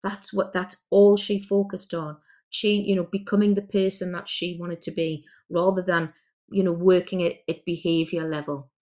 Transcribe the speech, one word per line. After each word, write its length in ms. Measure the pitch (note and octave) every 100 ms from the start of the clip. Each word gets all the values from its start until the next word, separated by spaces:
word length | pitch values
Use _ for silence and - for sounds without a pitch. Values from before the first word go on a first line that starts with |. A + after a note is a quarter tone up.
That's 300 | G3 G3+ -
what, 180 | G3 -
that's 340 | F#3 F#3 - _
all 260 | G3 G3+ G3+
she 240 | - G3+
focused 540 | G3 G3+ G3+ F#3 -
on. 240 | E3+ D3+ D3+ _ _ _
Change, 380 | - G#3+ G#3 G3
you 80 | F#3+
know, 80 |
becoming 500 | F3 G3 G3 G3+ G#3
the 80 | G3
person 500 | G3+ G3+ F#3+ F#3+ F#3
that 140 | F3+ -
she 300 | - F3 E3+
wanted 220 | F3 E3+
to 100 | -
be, 320 | E3 E3 D#3 - _ _
rather 320 | E3+ F3+ F#3+
than, 320 | F3+ E3+ D#3+ _ _ _ _
you 140 | F#3+
know, 100 | F#3+
working 500 | E3+ F3+ F3+ F3+ F#3
at, 120 | F3 - -
at 160 | E3
behavior 600 | - E3+ F3 E3 D#3+ E3+
level. 480 | D#3+ D#3 D3 C#3+ C3+ _